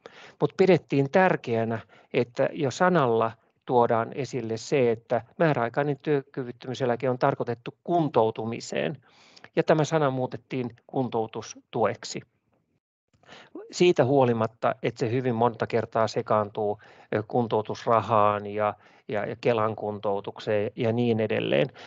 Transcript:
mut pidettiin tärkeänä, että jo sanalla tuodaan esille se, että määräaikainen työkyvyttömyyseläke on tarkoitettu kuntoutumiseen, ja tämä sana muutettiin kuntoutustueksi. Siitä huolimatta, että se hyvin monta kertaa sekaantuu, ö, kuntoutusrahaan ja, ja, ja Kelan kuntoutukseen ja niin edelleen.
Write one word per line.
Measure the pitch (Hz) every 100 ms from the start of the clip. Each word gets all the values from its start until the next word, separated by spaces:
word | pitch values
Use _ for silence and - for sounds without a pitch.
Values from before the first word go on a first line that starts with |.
| - - - -
mut | 151 -
pidettiin | 190 170 - 139 139
tärkeänä, | 190 185 - - 113 113 113 - - -
että | 123 120 - 135
jo | - 135
sanalla | - 185 175 127 113 113 113 _ _ -
tuodaan | 127 117 113 117 131
esille | 127 135 113 113
se, | - 147 120
että | 113 - 120 - -
määräaikainen | 165 135 117 143 147 135
työkyvyttömyyseläke | - 143 - - 120 - 127 117 131 117 135
on | 123
tarkoitettu | 143 135 120 117 - -
kuntoutumiseen, | - 175 151 120 110 117 113 117 - 139 151 147 _ _ - - - -
ja |
tämä | 160 160
sana | 143 160 143
muutettiin | 131 127 110 - 135 120 - -
kuntoutustueksi. | 139 123 117 110 113 - 277 _ 123 107 - - 117 - _ _ _ _ _ _ _ _ _ _ - - 359 453
Siitä | - 180 170 127
huolimatta, | 139 123 113 110 - 123 -
että | 120 -
se | 120
hyvin | 123 127 113
monta | 120 117 113
kertaa | 117 110 120 110
sekaantuu, | - 110 110 104 113 104 104 - - - 104
ö, | 110
kuntoutusrahaan | 123 113 110 104 107 - 113 101 110 104 104 101
ja, | 104 104 101 _ _ -
ja, | 107 120
ja | 110
Kelan | 127 113 110 104
kuntoutukseen | 104 101 104 98 110 - - 107 104 -
ja | 117
niin | 117 120 113
edelleen. | 107 110 113 139 147 -